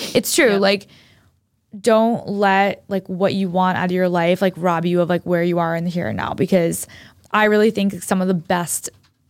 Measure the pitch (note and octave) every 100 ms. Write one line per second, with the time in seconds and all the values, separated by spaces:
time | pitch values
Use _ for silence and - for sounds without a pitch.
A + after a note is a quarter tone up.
0 | - - - - B3+ G3 G3 G3+ - -
1 | _ _ _ _ _ _ _ G#3 A#3 A3
2 | A3+ A#3 - G3+ G3 F#3+ G3+ - - G3
3 | F#3+ F3+ F#3+ F#3+ F#3+ F3+ F#3 F3+ F3+ F3+
4 | F#3 F3 E3+ F3+ F#3+ E3+ F3+ E3 F3 F3
5 | E3+ F3 F3 F3 F3 E3+ E3 E3 F3 E3+
6 | A2+ G2 - - C3+ F#3 E3+ E3 - -
7 | - _ - G#3+ G#3+ G#3+ A3 G#3+ G3 F#3
8 | - F#3+ F#3 F3+ - F3 E3+ - - _
9 | _ _